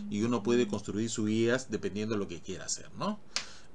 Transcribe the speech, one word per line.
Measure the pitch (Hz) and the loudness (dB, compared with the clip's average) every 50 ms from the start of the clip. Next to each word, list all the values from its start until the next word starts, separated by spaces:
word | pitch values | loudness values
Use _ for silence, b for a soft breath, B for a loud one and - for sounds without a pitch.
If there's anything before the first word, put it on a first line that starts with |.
| B B | B B
y | 104 104 107 | 0 2 2
uno | 117 123 117 | 4 2 2
puede | 101 113 120 120 123 104 | 4 4 6 6 6 4
construir | 104 104 104 - 98 101 113 113 | 2 -2 -2 -2 -2 0 0 0
su | 110 - 107 | 0 0 2
guías | 107 110 113 113 117 120 131 127 - | 2 4 4 4 4 4 2 2 0
dependiendo | 110 101 - 98 90 101 107 110 113 | -4 -2 -2 -2 -2 -2 -2 0 0
de | 104 | -2
lo | 98 - | -2 -4
que | 170 165 | -6 -8
quiera | - - - 80 73 | -8 -8 -8 -8 -4
hacer, | - - - - - - 98 | -6 -6 -6 -6 -10 -8 -4
¿no? | 143 190 214 - - B B B B B B B B B B | -2 -2 -4 -4 -6 B B B B B B B B B B